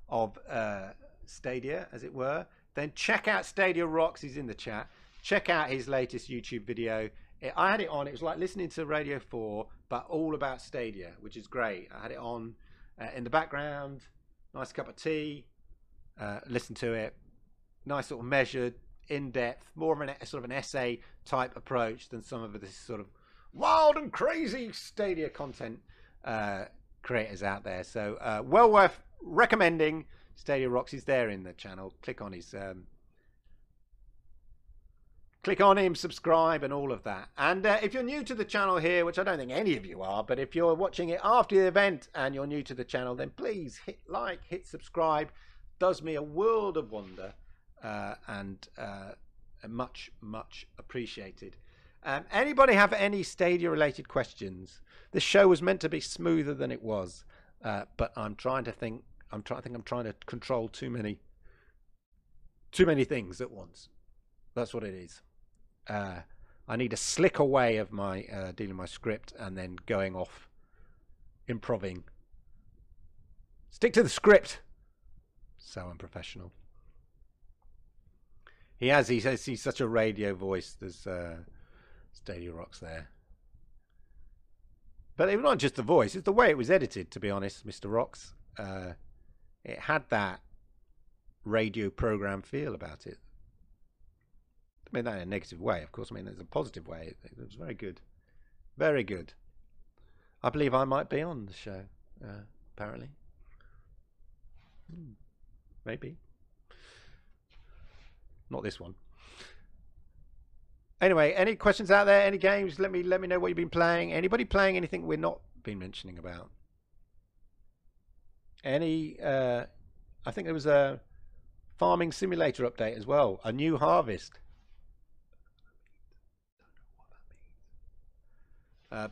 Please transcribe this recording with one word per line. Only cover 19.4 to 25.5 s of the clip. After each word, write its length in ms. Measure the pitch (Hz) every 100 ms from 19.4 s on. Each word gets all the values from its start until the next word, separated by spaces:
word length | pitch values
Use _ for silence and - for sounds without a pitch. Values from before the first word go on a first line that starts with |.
| 120 - - 156
more 180 | 160
of 80 | 147
an, 140 | 139 139
a 40 | -
sort 180 | 143
of 60 | 120
an 60 | 135
essay 440 | - 135 123 120 - - -
type 300 | 131 127 -
approach 540 | - 127 113 123 -
than 120 | 117
some 220 | - 123
of 160 | 113 101
this 160 | 98 -
sort 240 | - 110
of 80 | 101 - _ - -
wild 460 | 160 - 320 302 302
and 140 | 302
crazy 600 | - 285 330 262 254 226
Stadia 580 | - - - 202 165 147
content, 500 | - 139